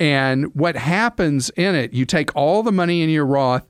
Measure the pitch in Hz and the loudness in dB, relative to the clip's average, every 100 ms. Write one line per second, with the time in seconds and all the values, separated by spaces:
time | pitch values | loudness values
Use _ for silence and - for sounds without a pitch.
0 | 156 139 135 131 147 139 170 135 123 185 | 0 0 0 0 -2 -2 -2 -2 -2 0
1 | 233 233 170 139 123 - 185 170 117 120 | 0 0 0 0 -2 -2 0 0 -2 -2
2 | 131 165 147 - 143 202 226 190 175 175 | 0 0 -2 0 2 2 2 0 0 0
3 | 160 156 139 139 131 127 | 0 0 2 2 2 0